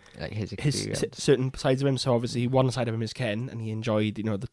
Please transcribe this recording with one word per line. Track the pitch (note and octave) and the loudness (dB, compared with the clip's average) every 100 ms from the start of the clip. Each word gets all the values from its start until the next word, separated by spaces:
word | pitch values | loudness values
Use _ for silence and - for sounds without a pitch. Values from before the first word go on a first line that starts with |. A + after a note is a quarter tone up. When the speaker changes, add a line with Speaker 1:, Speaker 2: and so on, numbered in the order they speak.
| - - | -20 -10
Speaker 1:
Like | - | -8
his | G#2+ G2+ | -4 -6
Speaker 2:
his | |
Speaker 1:
experience. | G2 D3 C3+ G1+ G2+ | -2 -2 0 -2 -2
Speaker 2:
c-, | - | -4
certain | - - C3 C3 - | -2 4 4 4 0
sides | D3 C3 | 0 2
of | C#3 | 2
him. | C3 | 0
So | - A#2+ | 2 2
obviously | A#2+ A#2+ A#2+ | 2 -2 2
one | C3 C3 | 4 4
side | A#2+ A#2 | 2 -2
of | A2+ | -2
him | |
is | A2 | -4
Ken, | - B2 G#2 B2+ | -2 -2 -2 -4
and | A#2 | -6
he | A2 | -6
enjoyed, | A2 A2+ G#2+ G#2+ G2+ | -4 0 2 2 0
you | G#2+ | -2
know, | G#2 | -2
the, | C3 | -4